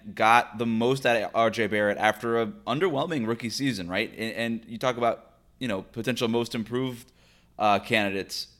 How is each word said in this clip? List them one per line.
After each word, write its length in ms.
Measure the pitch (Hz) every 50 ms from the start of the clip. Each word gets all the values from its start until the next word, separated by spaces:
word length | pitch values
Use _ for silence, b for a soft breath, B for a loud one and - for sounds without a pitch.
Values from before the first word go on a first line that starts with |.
| - 104 95
got 420 | - 110 110 117 120 - - -
the 80 | 110 120
most 400 | 117 113 113 117 123 135 135 -
out 100 | 127 117
of 160 | 113 101 - -
R 160 | 110 113 113
J 180 | 104 117 113
Barrett 300 | 101 107 107 104 101 101
after 440 | - 104 107 107 - - 117 117 117
a 60 | 117 107 101 - -
underwhelming 600 | 107 120 147 180 190 147 135 151 175 160 143 113
rookie 220 | 110 117 113 123 113
season, 380 | 104 - 139 139 120 98 90
right? 240 | 85 90 101 113 -
And, 220 | - - 113 113 76
and 320 | 95 117 117 117 110 -
you 100 | - 117
talk 200 | 110 - 127 123
about, 300 | 120 120 117 113 - - - _ _ _ _ _ -
you 80 | 131
know, 160 | 120 101 95 90
potential 440 | - - 117 110 135 120 113 127
most 280 | 113 113 120 120 117 -
improved, 560 | 120 107 104 120 123 131 131 123 117 - _ b b b b b b b b b -
uh, 180 | 104 107 101 98
candidates. 680 | - - 117 110 104 98 95 98 90 - - - - - _